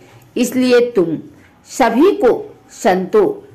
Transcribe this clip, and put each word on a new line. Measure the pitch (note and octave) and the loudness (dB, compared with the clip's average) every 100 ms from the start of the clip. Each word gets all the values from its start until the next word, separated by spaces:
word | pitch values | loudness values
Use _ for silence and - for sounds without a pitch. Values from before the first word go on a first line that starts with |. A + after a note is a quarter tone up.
| - - _ - | -20 -20 _ -6
इसलिए | B3 B3+ B3+ A#3+ | -4 -2 2 2
तुम | A#3+ G3+ E3 D3+ - - _ _ - | 2 0 -2 -4 -10 -20 _ _ -12
सभी | - C3+ B3 F#4+ | -4 -2 2 2
को | - A#3+ - - - _ | 2 0 0 -4 -20 _
संतो | - G#3 F#3 F3+ G#3+ E3+ - - | -6 -2 0 0 0 0 -2 -12